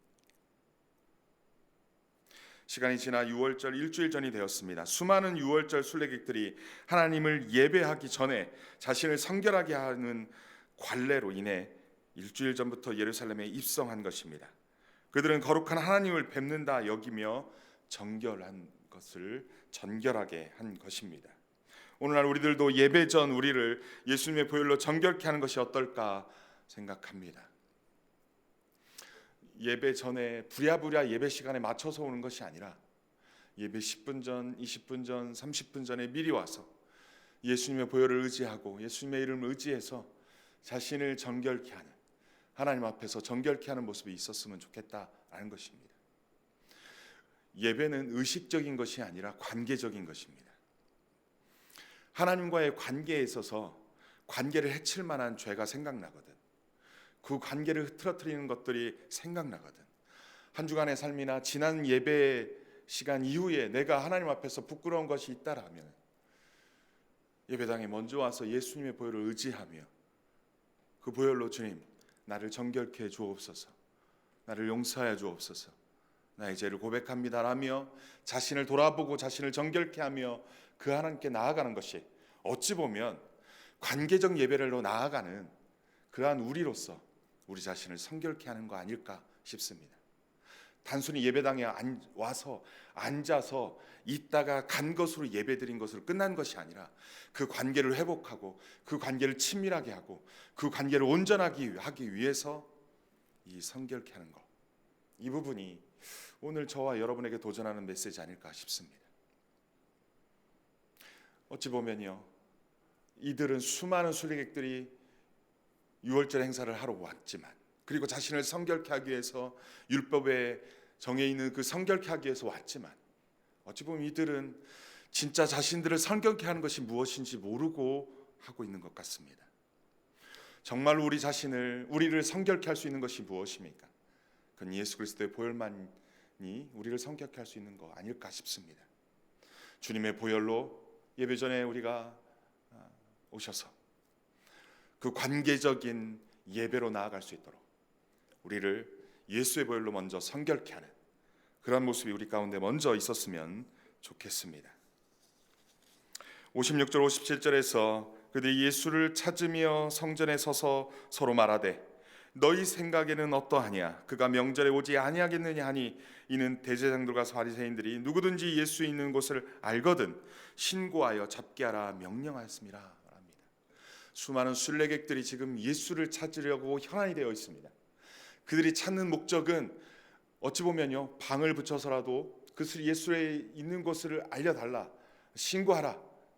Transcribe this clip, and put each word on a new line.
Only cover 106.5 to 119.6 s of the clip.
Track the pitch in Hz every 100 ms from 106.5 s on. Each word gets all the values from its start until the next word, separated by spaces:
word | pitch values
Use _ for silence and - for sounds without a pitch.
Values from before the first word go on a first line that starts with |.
| 156 143
저와 | 139 135 117
여러분에게 | 117 120 120 113
도전하는 | 107 107 110 107 95
메시지 | 95 107 87
아닐까 | 82 90 82
싶습니다. | 78 - - 87 _ _ _ _ _ _ _ _ _ _ _ _ _ _ _ _ _ _ _ _ _ - - _ _ -
어찌 | 135 139
보면요, | 123 113 107 98 95 - _ _ _ _ _ _ _ _ _
이들은 | 143 131 143 131
수많은 | 120 - 180 180 170
순례객들이 | 156 156 151 139 147 131 127 127 - _ _ _ _ _ _ _ _ _ _
유월절 | 117 135 139 139
행사를 | 131 123 117
하러 | 110 127
왔지만, | 92 85 - - 92 - - _ _
그리고 | - 147 135
자신을 | 135 135 147
성결케 | 139 175 175 165 156
하기 | 139 131
위해서 | 123 120 127 127 -